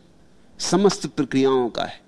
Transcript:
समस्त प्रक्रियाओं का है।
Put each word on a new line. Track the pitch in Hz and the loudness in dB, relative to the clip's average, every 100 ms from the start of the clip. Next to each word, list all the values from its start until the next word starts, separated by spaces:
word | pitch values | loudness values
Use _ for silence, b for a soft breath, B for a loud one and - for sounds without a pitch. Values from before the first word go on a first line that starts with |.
| _ _ - - - - | _ _ -20 -20 -20 -12
समस्त | - 180 202 - 151 | -2 2 2 0 -4
प्रक्रियाओं | - 135 135 135 131 117 | -6 -2 2 2 2 0
का | - | -4
है। | - - | -8 -12